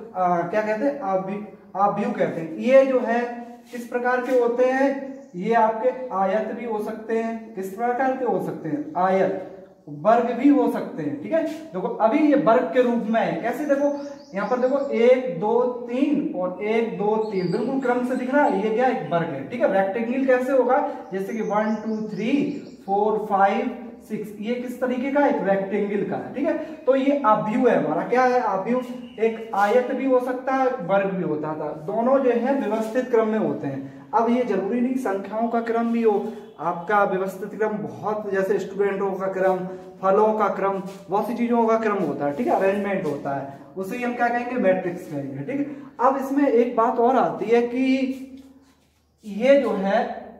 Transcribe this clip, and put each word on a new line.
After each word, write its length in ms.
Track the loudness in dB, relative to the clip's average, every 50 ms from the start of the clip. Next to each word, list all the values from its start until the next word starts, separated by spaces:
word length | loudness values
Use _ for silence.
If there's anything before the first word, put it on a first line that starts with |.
| -12 -8 -4
आ, 260 | 0 0 2 2 0 0
क्या 180 | 0 0 0
कहते 240 | 0 0 0 0 0
हैं, 140 | 0 -2 -2
आव्यूह, 440 | -2 -2 0 0 -2 -4 -6 -8 -8 -12 -16 -20 -18 -8 -2
आव्यूह 340 | 0 0 2 2 0 -2 -2
कहते 300 | 0 0 -2 -2 -2 -4
हैं। 160 | -8 -8 -8
ये 280 | -4 2 6 6 6 6
जो 140 | 6 4 0
है 200 | 0 0 0 -2 -2 -4 -6 -10 -12 -14 -16 -20 -18 -14
किस 160 | -12 -12 -8
प्रकार 340 | -6 -4 -2 0 0 0 0
के 180 | 0 2 2 4
होते 260 | 4 4 2 2 2
हैं, 640 | 2 4 4 2 2 0 -2 -6 -10 -12 -14 -16 -14 -10
ये 160 | -4 -2 2 4
आपके 340 | 4 4 4 2 2 0 0 0 -2 -4 -4 -2
आयत 380 | 0 0 2 2 0 -2 -4 -6
भी 120 | -6 -6
हो 180 | -6 -4 -4 -4
सकते 340 | -6 -8 -8 -6 -4 -2
हैं। 380 | -2 -2 -4 -6 -8 -10 -10 -10
किस 200 | -8 -8 -8 -6
प्रकार 420 | -2 -2 -2 0 0 0 0 0
के 80 | 0 0
हो 160 | 0 0 0
सकते 280 | -2 -4 -8 -8 -6 -4
हैं, 240 | -4 -4 -6 -4 -2 0
आयत, 520 | 2 2 4 2 2 0 -2 -4 -8 -12 -16 -18 -20 -20 -20 _ _
वर्ग 460 | -14 -12 -2 2 4 4 4 4 2 0
भी 160 | 4 4 6
हो 220 | 6 6 4 2
सकते 320 | 0 -2 -4 -6 -8 -6 -6
हैं, 180 | -6 -6 -6 -4
ठीक 80 | -2
है। 120 | -2 -2 -2 -2 -6 -10 -12 -10
देखो 160 | -6 -6 -4
अभी 320 | -4 0 0 2 2 4 4
ये 160 | 4 4 4
वर्ग 360 | 4 4 4 4 4 2 2 2
के 80 | 2
रूप 220 | 4 4 2 0 0
में 160 | 0 0 2
है, 200 | 2 0 -2 -2
कैसे, 240 | -4 -4 -4 -2 -2
देखो 280 | 0 2 2 2 0 0 -2 -6 -12 -14 -16 -16 -10 -6
यहाँ 160 | -6 -2 -2
पर 100 | 0 0
देखो 200 | 2 2 0 0 0 0
एक, 500 | 2 4 6 6 6 6 2 -2 -4 -2
दो, 240 | 0 2 2 2 2 0 -2 -4
तीन 520 | -6 -6 -4 -2 -2 0 0 0 -2 -2 -4
और 280 | -4 -4 -4 -4 -4 -4
एक, 340 | -2 0 0 -2 -2 -4
दो, 260 | -4 -2 0 0 0 -2
तीन, 280 | -2 -2 -2 -2 -2
बिल्कुल 280 | -2 -2 -2 -2 -2 -2
क्रम 240 | 0 0 0 0 -2
से 100 | -2 -2
दिख 180 | -4 -2 0 2
रहा 100 | 2 2
है, 200 | 2 2 0 0
ये 60 | 0
क्या, 180 | 2 2 2
एक 240 | 2 0 -2 -2 -2
वर्ग 140 | -2 -2 -2
है, 220 | -2 -6 -8 -8 -8
ठीक 120 | -2 0
है। 120 | 0 2 2
रेक्टेंगल 520 | 2 2 0 0 -2 -2 -2 -2 0 2
कैसे 240 | 2 2 2 2 2
होगा, 260 | 2 4 4 4 4 2 2 -2 -4 -8 -10 -8
जैसे 220 | -6 -6 -6 -4 -4
कि 100 | -4 -4
वन, 320 | -2 0 0 0 0 -2
टू, 300 | -2 -4 -4 -4 -4 -6
थ्री, 240 | -6 -6 -4 -2 0 0 0 0 -2 -4 -6 -10 -14 -18 -12 -6
फ़ोर, 400 | -2 0 2 2 2 0 0 0
फ़ाइव, 520 | 0 2 4 4 4 4 2 -2 -4 -6 -8 -12 -14 -16 -18 -10 -8
सिक्स, 240 | -8 -8 -6 -8 -10 -8
ये 160 | -6 -4 -4
किस 260 | -4 -6 -8 -6 -4
तरीके 300 | -2 -2 -2 -2 -2 0
का, 140 | 2 4 4
एक 160 | 4 2 2 2
रेक्टेंगल 640 | 0 0 0 0 -2 -2 -2 0 0 0 -2 -2 -2
का 80 | -4
है, 160 | -6 -6 -8 -6
ठीक 120 | -2 -2
है। 120 | -2 -2 -2 -4 -8 -12 -2 2
तो 100 | 2 2
ये 260 | 4 4 2 2 4 4
आव्यूह 480 | 4 4 4 2 0 0 2 4 4
है 60 | 4
हमारा, 260 | 4 2 0 -2 -2 -2
क्या 180 | 2 2 4 4
है, 180 | 4 4 2
आव्यूह। 420 | 2 0 0 -2 -2 -2 -2 -2 -2 -4 -8 -12 -14 -14 -4 0
एक 320 | 0 0 0 -2 -8 -4 0
आयत 360 | 2 2 4 4 4 2 0
भी 140 | -2 -2 0
हो 140 | 2 2 2
सकता 320 | 2 0 -4 -4 -2 -2 0
है, 160 | 2 2 0 0 -2 -2
वर्ग 220 | 0 2 2 2 0
भी 140 | -2 -2 -2
होता 320 | -2 -2 -2 -4 -4 -6
था, 160 | -6 -6 -8 -8 -8 -8
दोनों 340 | -4 -2 0 2 4 4 4
जो 120 | 4 2
है 280 | 2 2 0 0 0 0
व्यवस्थित 500 | 0 -2 -2 -2 -2 -2 -2 -4 -2 0
क्रम 160 | 2 2 2
में 120 | 2 0 0
होते 280 | 0 -2 -2 -4 -6
हैं। 420 | -6 -6 -8 -10 -12 -14 -18 -8 -2 0
अब 160 | 0 2 2
ये 140 | 2 2 2
जरूरी 360 | 0 -2 -2 -2 -2 -2 0
नहीं 140 | 0 0 -2
संख्याओं 500 | -2 -2 -2 -4 -4 -6 -6 -4 -4 -2 0
का 120 | 0 -2 -2
क्रम 280 | -2 -2 0 0 0
भी 120 | 0 2 4
हो, 220 | 4 4 2 0 -4 -8 -12 -14 -16 -12 -6
आपका 420 | -4 -4 -4 -4 -2 0 2 2 2
व्यवस्थित 440 | 2 2 -2 -2 -4 -6 -8 -10 -10
क्रम 260 | -6 -4 -2 -2 -2
बहुत, 540 | -4 -6 -8 -10 -8 -6 -4 -4 -4 -4 -2
जैसे 280 | -2 0 0 2 0 0
स्टूडेंटों 520 | -2 -4 -2 0 0 0 0 -2 -2 -4 -2
का 140 | -2 -4 -4
क्रम, 280 | -2 2 2 2 2 0 -2 -6 -10 -12 -14 -16 -10 -2
फलों 320 | 2 4 4 6 6 4 4
का 140 | 2 0 0
क्रम, 320 | 0 0 -2 -2 -2 -2 -6 -10 -12 -16 -6 -2
बहुत 180 | -2 0 0
सी 60 | -2 -2
चीजों 300 | -2 0 2 2 4 4
का 100 | 4 2 2
क्रम 180 | 2 0 0 0
होता 260 | 0 -2 -2 -2 -2
है, 100 | -2 -2
ठीक 120 | -2 0
है, 80 | 0 2
अरेंजमेंट 500 | 2 2 2 2 0 0 -2 -2 -2 -2
होता 300 | -2 -4 -4 -4 -4 -6
है, 240 | -6 -6 -10 -12 -16 -20 -14 -10
उसे 200 | -10 -8 -6 -6
हम 160 | -4 -4 -4 -2
क्या 140 | 0 0 0
कहेंगे, 260 | 0 -2 -2 -4 -2
मैट्रिक्स 500 | 2 4 4 4 2 0 -4 -6 -8 -10
कहेंगे, 320 | -8 -8 -8 -8 -8 -8 -8
ठीक 100 | -6 -4 -4
है। 80 | -4 -4 -6 -8 -12 -16 -14 -4 2
अब 160 | 2 2 2
इसमें 300 | 2 -2 -2 0 2 4
एक 280 | 4 4 4 4 4 2
बात 240 | 2 2 2 2 2
और 160 | 2 4 4
आती 280 | 4 2 2 0 -4 0
है 160 | 2 2 2 2
कि 220 | 2 0 0 2 2 2 2 0 -2 -4 -6 -10 -14 -16 -20 -20 -20 -20 -20 _ _ _ _ _ _ _ _ _ _ _ _ -14
ये 360 | -10 -4 2 6 6 6 6
जो 100 | 6 2 0
है 500 | 0 0 2 2 2 0 -2 -6 -10 -14 -16 -20